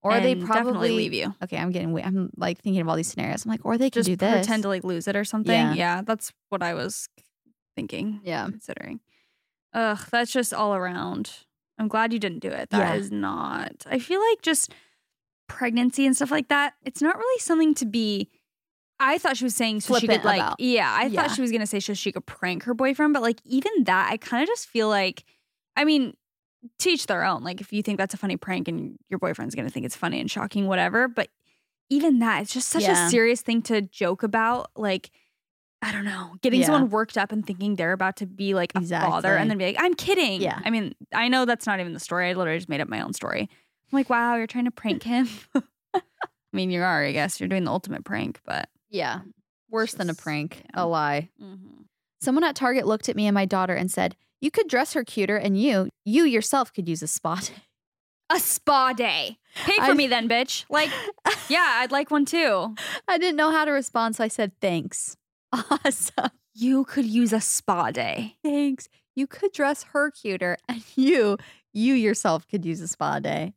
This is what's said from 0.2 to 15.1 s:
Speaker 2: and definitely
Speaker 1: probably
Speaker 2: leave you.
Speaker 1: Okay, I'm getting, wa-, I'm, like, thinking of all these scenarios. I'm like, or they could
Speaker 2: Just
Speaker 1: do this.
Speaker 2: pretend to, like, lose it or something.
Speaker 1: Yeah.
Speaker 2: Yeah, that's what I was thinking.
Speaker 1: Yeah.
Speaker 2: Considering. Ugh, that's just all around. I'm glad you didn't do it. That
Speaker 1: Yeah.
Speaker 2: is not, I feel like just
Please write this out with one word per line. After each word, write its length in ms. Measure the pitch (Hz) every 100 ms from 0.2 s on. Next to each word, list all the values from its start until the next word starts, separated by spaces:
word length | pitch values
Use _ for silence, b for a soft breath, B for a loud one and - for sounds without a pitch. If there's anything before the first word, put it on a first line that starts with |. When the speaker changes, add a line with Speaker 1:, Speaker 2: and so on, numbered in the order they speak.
| 254
Speaker 2:
and 80 | 247
definitely 320 | 180 220 240
Speaker 1:
probably 180 | 214 226
Speaker 2:
leave 220 | 226 220
you. 180 | 104 - 196
Speaker 1:
Okay, 120 | 185 160
I'm 140 | 175
getting, 220 | 180 165
wa-, 100 | 165
I'm, 260 | - 190 180 -
like, 240 | 180 175
thinking 200 | 208 190
of 60 | 165
all 80 | 160
these 100 | 170
scenarios. 360 | - - -
I'm 60 | 220
like, 120 | 220
or 140 | - 233
they 100 | 262
could 120 | 226
Speaker 2:
Just 80 | 185
Speaker 1:
do 80 | 185
this. 160 | - 190
Speaker 2:
pretend 200 | 202 220
to, 40 | 196
like, 140 | 185
lose 240 | 185 170 185
it 80 |
or 100 | 202
something. 300 | 208 220 214
Speaker 1:
Yeah. 180 | 226 156
Speaker 2:
Yeah, 280 | 160 175 175
that's 300 | 214 220 - _ _
what 120 | 196
I 140 | 175
was 340 | 170 196 - - _ _ _ _ _ _ -
thinking. 440 | - - 202 208
Speaker 1:
Yeah. 220 | 190 156 101
Speaker 2:
Considering. 520 | 214 - - - 233 _ _ _ _ _ _ _
Ugh, 280 | 226 220 208 -
that's 220 | 240 240
just 200 | 262 233
all 220 | - 208
around. 560 | 196 180 180 - - 214 - _ _ _ -
I'm 80 | 214
glad 260 | 220 226
you 60 | 226
didn't 220 | 202 165
do 80 | 190
it. 220 | - -
That 80 | -
Speaker 1:
Yeah. 140 | 95
Speaker 2:
is 180 | - 101
not, 760 | 104 98 87 71 - - - -
I 120 | 262
feel 200 | 240 370
like 220 | 440 440
just 300 | 320 302 - b b b b